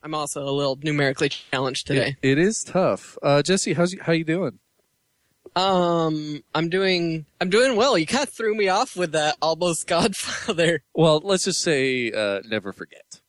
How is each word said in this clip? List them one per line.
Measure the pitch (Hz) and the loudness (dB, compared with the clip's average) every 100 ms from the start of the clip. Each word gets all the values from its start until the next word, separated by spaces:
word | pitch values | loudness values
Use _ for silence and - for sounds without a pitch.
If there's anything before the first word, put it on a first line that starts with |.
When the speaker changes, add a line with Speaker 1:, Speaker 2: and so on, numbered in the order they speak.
Speaker 1:
I'm | 151 | -8
also | 156 147 - | -6 -6 -6
a | 139 | -4
little | 139 143 135 | -2 -2 -2
numerically | 151 147 139 127 143 | -2 0 0 0 -2
challenged | - - 135 131 131 - | -2 -6 -2 -2 -4 -2
Speaker 2:
It, | |
Speaker 1:
today. | 139 107 135 | 0 0 0
Speaker 2:
it | 135 139 | 2 4
is | 180 226 | 2 0
tough. | - 180 170 98 - - | -4 0 2 0 -6 -4
Uh, | 143 143 | 2 2
Jesse, | 143 190 - | 4 0 0
how's | 156 175 | 0 0
y-, | 180 | -2
how | - | -2
you | 165 | -2
doing? | 160 165 165 - _ _ _ _ _ _ _ _ - - | 0 -2 -2 -6 _ _ _ _ _ _ _ _ -8 -2
Speaker 1:
Um, | 190 185 175 170 160 156 151 147 - | 2 2 2 2 0 -2 -6 -10 -6
I'm | 151 165 | -4 0
doing, | 185 190 180 170 160 151 _ | 0 0 0 0 -4 -8 _
I'm | 185 | 0
doing | 202 262 226 | 2 4 4
well. | 262 214 | 2 2
You | 156 | 2
kinda | 247 285 | -2 -2
threw | - 226 | -4 -4
me | 214 196 | 0 2
off | 190 233 - | 2 0 -2
with | 175 | -2
that | 156 151 - | 0 0 0
almost | 151 160 175 165 - | -2 0 0 -2 0
<laughs> | |
Godfather. | 170 220 - - - - 170 165 165 _ | 0 0 -2 -8 -8 -6 0 2 0 _
Speaker 2:
Well, | - 160 156 | 2 4 4
let's | 180 190 | 2 0
just | - 180 | 0 -2
say, | - 147 131 127 117 | 0 0 0 0 -2
uh, | 104 104 98 110 | -2 -2 -2 -4
never | 107 98 | -6 -6
forget. | - - - _ - | -12 -16 -18 _ -20